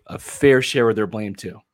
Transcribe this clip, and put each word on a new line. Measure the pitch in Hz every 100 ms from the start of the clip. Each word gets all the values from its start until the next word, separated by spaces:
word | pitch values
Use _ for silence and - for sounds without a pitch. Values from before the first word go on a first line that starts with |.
| -
a | -
fair | - - 143 131
share | 127 135 113
of | 107
their | 104
blame | 110 107
too. | 98 95 87 _